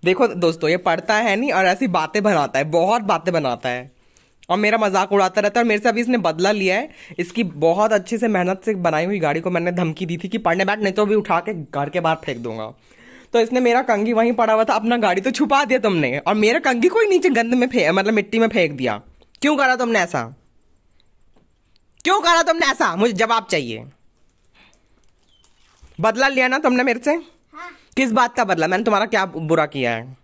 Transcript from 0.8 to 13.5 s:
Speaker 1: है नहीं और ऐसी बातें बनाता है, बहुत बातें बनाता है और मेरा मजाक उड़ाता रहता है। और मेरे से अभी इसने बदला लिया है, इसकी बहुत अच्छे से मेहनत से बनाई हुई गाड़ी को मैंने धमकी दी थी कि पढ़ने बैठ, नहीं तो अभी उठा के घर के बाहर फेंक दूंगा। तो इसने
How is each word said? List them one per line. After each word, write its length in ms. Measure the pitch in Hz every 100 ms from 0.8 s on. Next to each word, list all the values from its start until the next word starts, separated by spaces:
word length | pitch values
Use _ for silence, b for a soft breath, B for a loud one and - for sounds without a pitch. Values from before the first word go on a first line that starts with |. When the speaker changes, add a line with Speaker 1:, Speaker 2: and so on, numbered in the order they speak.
| 180 165 -
Speaker 1:
है 220 | 214 233 196
नहीं 160 | 277
और 140 | 175 190
ऐसी 200 | 190 262
बातें 360 | 175 156 214
बनाता 360 | 208 175 139 131
है, 60 |
बहुत 380 | 151 165 175 233
बातें 320 | 202 175 175
बनाता 340 | 170 139 120 127
है 240 | 123 131 _ b b b b -
और 80 | 180
मेरा 220 | 208 220
मजाक 340 | 214 190 190
उड़ाता 280 | 202 185 190
रहता 200 | 208 208
है। 40 |
और 40 | 233
मेरे 140 | 208
से 60 | 233
अभी 120 | 220
इसने 180 | 240 254
बदला 340 | 175 160 185
लिया 240 | 208 190 190
है, 140 | 294 B B 156
इसकी 260 | 170 -
बहुत 480 | 202 143 160 180 214
अच्छे 260 | 208 185 226
से 100 | 226
मेहनत 340 | 196 180 190
से 100 | 226
बनाई 300 | 202 175 156
हुई 140 | 170 202
गाड़ी 220 | 160 156
को 100 | 165
मैंने 220 | 175 175
धमकी 340 | 175 175 151 180
दी 100 | 165
थी 120 | 185
कि 100 | 226
पढ़ने 260 | 175 175
बैठ, 140 | 190 214
नहीं 140 | 202
तो 100 | 190
अभी 120 | 208
उठा 260 | 214 208 170
के 240 | 175 190
घर 260 | 147 143 143
के 100 | 175
बाहर 160 | 165 160
फेंक 220 | - 120
दूंगा। 360 | 117 110 110 - B B B B B
तो 80 | 175
इसने 200 | 220